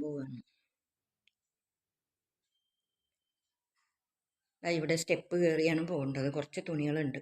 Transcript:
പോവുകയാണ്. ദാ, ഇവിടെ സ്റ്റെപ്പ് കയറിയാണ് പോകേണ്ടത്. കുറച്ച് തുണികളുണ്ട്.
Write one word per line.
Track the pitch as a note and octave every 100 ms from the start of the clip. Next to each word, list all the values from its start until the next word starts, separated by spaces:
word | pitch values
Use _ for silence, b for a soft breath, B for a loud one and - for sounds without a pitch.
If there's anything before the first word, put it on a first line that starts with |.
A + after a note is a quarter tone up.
പോവുകയാണ്. | D3+ D3 C3+ A#2+ - _ _ _ _ _ _ _ _ _ _ _ _ _ _ _ _ _ _ _ _ _ _ _ _ _ _ _ _ _ _ _ _ _ _ _ _ _ _ _ _ _
ദാ, | E3+
ഇവിടെ | E3+ D#3 E3
സ്റ്റെപ്പ് | - E3+ - F3
കയറിയാണ് | E3+ D#3+ D#3+ D#3+ E3+
പോകേണ്ടത്. | E3 C3+ C3+ C3+
കുറച്ച് | D3 C#3 F#3
തുണികളുണ്ട്. | F3 D3+ D3 D#3 C#3+ C3+